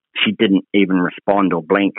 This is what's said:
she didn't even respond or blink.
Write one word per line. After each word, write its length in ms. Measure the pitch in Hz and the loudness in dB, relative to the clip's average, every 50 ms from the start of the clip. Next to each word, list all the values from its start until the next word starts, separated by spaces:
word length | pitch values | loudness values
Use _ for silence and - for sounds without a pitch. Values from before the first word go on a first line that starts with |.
| _ _ - - | _ _ -8 -4
she 140 | - 110 | -4 -2
didn't 340 | 98 - 113 104 98 92 - _ - | -2 0 0 2 2 0 -2 _ 0
even 260 | 101 98 90 95 90 | 0 0 2 0 0
respond 540 | 90 80 - - - - 101 101 98 90 87 | -2 -2 -6 -6 -2 0 0 2 2 0 -2
or 100 | 85 80 | -2 -2
blink. 300 | 78 95 101 101 95 - | -2 0 0 0 -2 -4